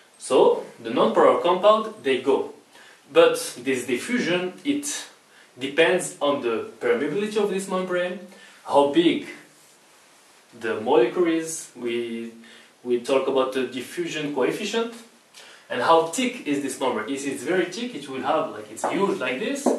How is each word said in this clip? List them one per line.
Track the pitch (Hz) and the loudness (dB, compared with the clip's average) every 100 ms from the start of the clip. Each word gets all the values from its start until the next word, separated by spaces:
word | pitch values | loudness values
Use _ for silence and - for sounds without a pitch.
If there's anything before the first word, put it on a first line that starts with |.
| _ - | _ -14
So | - 127 - - - - | 0 4 6 4 -4 -12
the | 117 | -6
non-polar | 131 214 175 147 - | 0 2 6 6 6
compound, | 175 185 208 220 226 - | 2 4 6 6 2 -6
they | 135 127 | -2 0
go. | 123 127 - - _ - - - - | 2 0 0 -10 _ -20 -20 -20 0
But | 151 165 160 - - | 6 6 6 -6 -8
this | 127 127 113 | -4 -2 -2
diffusion, | 123 - 247 151 180 185 - | -4 -2 -2 0 -2 -2 -6
it | 285 294 - - - - _ - - - | -4 -2 -4 -8 -10 -18 _ -20 -20 -10
depends | 135 147 170 180 - - | -4 2 4 4 -2 -2
on | 143 - | -2 0
the | - - - - | 0 -2 -4 -4
permeability | 123 117 147 196 214 214 | 0 0 0 -2 -2 0
of | 202 | 0
this | 190 190 | -2 -4
membrane, | 185 185 180 180 196 - - - - | -4 -2 -2 -4 -6 -14 -20 -20 -18
how | - 139 143 | 0 4 4
big | 143 175 107 90 - - _ _ _ _ _ _ _ _ _ _ 120 | 4 4 2 -4 -16 -20 _ _ _ _ _ _ _ _ _ _ -10
the | 110 107 | -6 -4
molecule | 110 156 - 180 170 | 2 4 4 2 2
is. | 160 160 - - 127 | 0 -2 -8 -12 -8
We, | 120 120 117 113 117 113 - - - _ | -6 -4 -4 -8 -10 -14 -20 -20 -20 _
we | 123 120 | -2 -2
talk | 117 135 - | 2 0 2
about | 135 127 | 0 0
the | 135 120 | -2 -4
diffusion | 123 120 - 165 147 143 | -6 -10 -8 -6 -6 -4
coefficient. | 143 - - 202 226 233 - - _ _ - - - - | -2 -2 -2 -4 -2 -4 -6 -20 _ _ -20 -20 -20 -8
And | 123 | -2
how | 120 160 160 | 4 4 4
thick | - 247 - 151 | -2 -4 -4 -4
is | 143 | -4
this | 135 - | -4 -4
membrane? | 131 110 101 | -2 -2 -4
If | 135 143 | -6 -6
it's | 123 | -6
very | 151 180 175 | -2 0 0
thick, | 220 247 | -4 -8
it | 147 135 | -8 -10
will | 131 | -6
have, | 139 156 135 | -2 0 -2
like, | 107 - | -8 -14
it's | 113 - | -8 -4
huge | - 190 156 | 0 0 0
like | 127 127 | -4 -4
this, | 240 277 - | -4 0 0